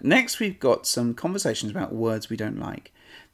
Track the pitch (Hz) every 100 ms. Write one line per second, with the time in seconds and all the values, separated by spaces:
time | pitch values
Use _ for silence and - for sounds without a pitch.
0 | 135 233 233 - 214 185 131 - - -
1 | 120 117 170 190 147 110 107 95 95 110
2 | 113 110 - 113 107 - - - - _
3 | - - -